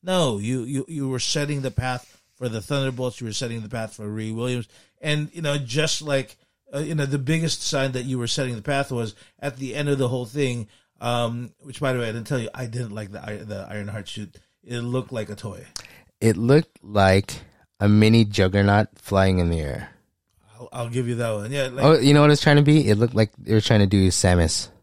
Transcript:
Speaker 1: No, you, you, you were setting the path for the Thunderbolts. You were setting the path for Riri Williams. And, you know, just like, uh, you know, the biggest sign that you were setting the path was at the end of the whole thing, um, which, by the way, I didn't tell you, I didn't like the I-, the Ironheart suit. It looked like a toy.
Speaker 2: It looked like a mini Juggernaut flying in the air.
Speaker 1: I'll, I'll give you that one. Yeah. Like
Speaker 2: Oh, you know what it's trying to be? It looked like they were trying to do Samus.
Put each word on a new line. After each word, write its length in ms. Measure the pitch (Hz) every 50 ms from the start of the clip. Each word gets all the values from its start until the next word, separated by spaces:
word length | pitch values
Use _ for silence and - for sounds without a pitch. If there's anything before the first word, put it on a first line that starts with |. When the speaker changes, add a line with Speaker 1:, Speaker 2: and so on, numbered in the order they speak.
| _
Speaker 1:
No, 340 | 175 185 185 170 139 117 101
you, 240 | 101 113 127 131
you, 240 | 117 117 143 135 131 _
you 220 | 165 151 139 131
were 100 | 131 127
setting 420 | - - - 156 147 143 147 143
the 100 | 131 135
path 420 | - - 120 127 127 123 - _ _ _ _ _ _
for 120 | _ 123 123
the 140 | 110 110
Thunderbolts. 580 | 104 - 147 139 135 135 127 120 131 123 120 -
You 80 | 127 113
were 60 | 104
setting 280 | - 131 120 117 117
the 60 | 110 104
path 280 | 113 117 113 107 -
for 120 | - 110 104
Riri 260 | 107 110 110 110 110
Williams. 360 | 113 120 127 123 123 113 _ _ _ _ _ _ _
And, 280 | - 156 151 151 151 151 _
you 80 | 170
know, 160 | 165 147 143 147
just 440 | 139 117 113 151 151 156 - - 151
like, 340 | 151 143 135 131 - - _ _ _ _ _ _ _ -
uh, 60 | 139
you 140 | 151 147 165
know, 100 | 147 143 135
the 100 | 139 147
biggest 460 | 131 123 160 160 160 160 - - -
sign 300 | - - 143 135 139 127
that 100 | 127 123
you 120 | 139 131 127
were 80 | 120 113
setting 280 | - - 139 127 123
the 60 | 113
path 300 | 104 - 139 139 139 -
was 240 | 131 120 117 107 - _ _ _ _ _
at 180 | - 143 127 127
the 180 | 135 131 110
end 140 | 147 147 143
of 80 | 143 135
the 100 | 131 123
whole 180 | 127 127 123 107
thing, 400 | 113 147 143 131 123 120 113 - _ _ _ _ _ _
um, 500 | - 120 120 120 120 117 117 120 120 117 _ _
which, 200 | _ 143 127 -
by 100 | 147 135
the 80 | 131 127
way, 80 | 120 113
I 40 |
didn't 160 | 110 117 110 -
tell 120 | - 127
you, 100 | 113 113 -
I 140 | - 127 117
didn't 240 | 113 123 123 113
like 200 | 101 110 107 95
the 100 | 101 104 - -
I-, 100 | 107 104 -
the 240 | 107 104 98 95 -
Ironheart 380 | 98 104 101 101 104 110 98 -
suit. 300 | - 110 104 - _ - _ _ _ _ _
It 160 | - 123 120
looked 300 | 117 120 123 127 127 -
like 180 | 131 117 107 101
a 60 | 104
toy. 300 | 101 - 107 98 - - - _ - - - - - _ _ _ _
Speaker 2:
It 160 | - 113 110 85
looked 400 | 113 117 135 151 160 _ _ _ _
like 500 | 98 104 104 98 95 95 98 98 - - - - _ _ _ _ _ _ _
a 100 | 101 104
mini 340 | 104 104 107 110 113 117 113
Juggernaut 640 | 104 104 107 98 95 92 101 101 101 101 104 107 - _ _
flying 400 | _ - 101 98 95 95 92 90
in 100 | 87 85
the 100 | 85 80
air. 300 | 76 71 65 - - - _ _ _ _ _ _ _ _ _ _ _ _ _ 117
Speaker 1:
I'll, 100 | 123 -
I'll 180 | - 127 120 117
give 180 | 117 123 127 120
you 80 | 123
that 160 | 117 120 113
one. 200 | 110 104 101 110
Yeah. 160 | 135 143 135 131
Like 140 | 123 131 -
Speaker 2:
Oh, 80 | 139 160 147
you 140 | 117 139 147
know 80 | 147
what 80 | 147 147
it's 100 | 147 143
trying 140 | - 156 147 143
to 40 | 147
be? 240 | 143 151 156 143 101
It 100 | 104 101
looked 180 | 117 117 -
like 160 | 110 110 107 _ -
they 140 | - - 107
were 80 | 110
trying 180 | 107 - 127 107
to 60 | 101 95
do 200 | 101 101 95 92
Samus. 600 | 87 - - 95 90 87 82 78 - - - - _ _